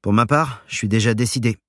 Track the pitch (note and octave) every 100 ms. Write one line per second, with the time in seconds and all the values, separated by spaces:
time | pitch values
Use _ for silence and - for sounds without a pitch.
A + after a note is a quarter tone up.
0 | G2+ G#2 A#2+ D3 D#3 A#2 - - A2 A2
1 | A2 A2 A#2+ C3 A2+ G#2+